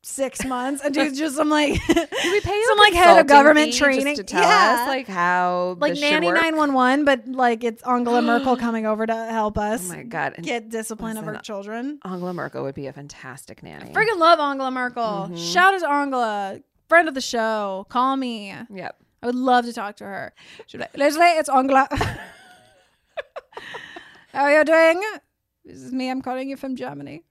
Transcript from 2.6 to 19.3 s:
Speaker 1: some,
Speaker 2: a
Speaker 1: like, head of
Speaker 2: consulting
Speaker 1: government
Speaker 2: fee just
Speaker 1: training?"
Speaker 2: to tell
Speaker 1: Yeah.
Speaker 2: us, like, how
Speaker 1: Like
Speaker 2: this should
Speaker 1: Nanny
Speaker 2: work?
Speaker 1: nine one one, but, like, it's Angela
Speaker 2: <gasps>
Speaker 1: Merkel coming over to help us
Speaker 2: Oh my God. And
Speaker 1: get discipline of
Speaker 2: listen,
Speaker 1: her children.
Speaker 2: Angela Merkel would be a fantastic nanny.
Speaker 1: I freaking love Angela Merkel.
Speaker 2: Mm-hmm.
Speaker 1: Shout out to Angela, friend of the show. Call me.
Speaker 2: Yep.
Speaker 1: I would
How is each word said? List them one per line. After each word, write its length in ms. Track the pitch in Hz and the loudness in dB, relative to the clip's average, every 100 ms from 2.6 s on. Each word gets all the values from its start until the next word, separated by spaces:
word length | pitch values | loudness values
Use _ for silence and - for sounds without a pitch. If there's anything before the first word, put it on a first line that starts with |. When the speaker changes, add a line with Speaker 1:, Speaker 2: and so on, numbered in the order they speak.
| 466 | 2
Speaker 1:
some, 100 | 415 | 6
Speaker 2:
a 40 | |
Speaker 1:
like, 120 | 415 | 6
head 100 | 349 | 8
of 140 | 349 339 | 8 8
Speaker 2:
consulting 80 | 285 | 8
Speaker 1:
government 380 | 285 285 302 302 | 8 8 6 4
Speaker 2:
fee 40 | |
just 80 | 240 | 2
Speaker 1:
training?" 320 | 285 262 277 294 | 2 2 0 -4
Speaker 2:
to 60 | |
tell 200 | 196 185 | -4 0
Speaker 1:
Yeah. 340 | 175 415 214 240 | 4 6 4 2
Speaker 2:
us, 60 | 247 | 0
like, 200 | 269 254 | -4 -4
how 720 | 185 175 180 180 180 180 180 | -2 0 2 2 0 -2 -2
Speaker 1:
Like 140 | 294 | -2
Speaker 2:
this 60 | 285 | 0
should 120 | 294 | 0
Speaker 1:
Nanny 160 | 302 339 | 0 2
Speaker 2:
work? 140 | 330 | 2
Speaker 1:
nine 160 | 330 320 | 0 0
one 160 | 294 | 0
one, 320 | 269 247 277 285 | 2 2 2 2
but, 200 | 262 226 | 0 -2
like, 360 | 262 247 233 | 0 0 0
it's 200 | 240 226 | -4 -6
Angela 380 | 240 247 240 240 | -4 -2 2 0
Speaker 2:
<gasps> 80 | 233 | 2
Speaker 1:
Merkel 280 | 294 262 247 | 0 0 -2
coming 280 | 233 226 220 | -2 -2 -2
over 200 | 214 220 | -2 -2
to 100 | 226 | -4
help 420 | 226 226 214 214 | -4 -2 -2 -2
us 320 | 208 220 180 | -4 -4 -8
Speaker 2:
Oh 60 | 160 | -12
my 80 | |
God. 300 | 185 165 139 - | -10 -6 -6 -6
And 100 | 165 | -8
Speaker 1:
get 220 | 240 220 | -8 -8
discipline 460 | 220 220 220 226 220 | -10 -10 -10 -10 -8
of 60 | |
Speaker 2:
listen, 120 | 214 214 | -10 -12
Speaker 1:
her 60 | |
children. 580 | - 202 202 226 262 294 | -12 -12 -10 -10 -10 -10
Speaker 2:
Angela 300 | - 185 180 | -10 -8 -8
Merkel 300 | 175 139 135 | -8 -10 -8
would 120 | 135 139 | -10 -10
be 120 | 135 | -12
a 60 | |
fantastic 680 | 139 143 - 135 127 - - | -14 -18 -18 -18 -18 -20 -20
nanny. 280 | - 76 62 | -18 -18 -8
Speaker 1:
I 20 | |
freaking 240 | - 440 392 | -2 -2 4
love 220 | 330 330 | 4 4
Angela 320 | 285 277 262 | 2 -4 -6
Merkel. 320 | 254 247 240 226 202 170 | -4 -6 -6 -6 -6 -8
Speaker 2:
Mm-hmm. 40 | 170 | -8
Speaker 1:
Shout 360 | 170 180 370 | -4 2 4
out 60 | 392 | 2
to 80 | 320 | 0
Angela, 680 | 285 285 254 226 208 196 214 _ _ _ | -2 0 -2 -2 -2 -6 -10 _ _ _
friend 220 | 330 320 | 4 4
of 40 | 269 | -2
the 40 | |
show. 640 | - 240 220 220 202 190 202 | -6 -2 -2 -2 -4 -6 -6
Call 260 | 247 262 269 | 0 0 0
me. 400 | 254 226 202 175 240 | -4 -8 -12 -14 -14
Speaker 2:
Yep. 220 | 196 170 - _ _ | -12 -14 -14 _ _
Speaker 1:
I 40 | |
would 100 | 240 | -6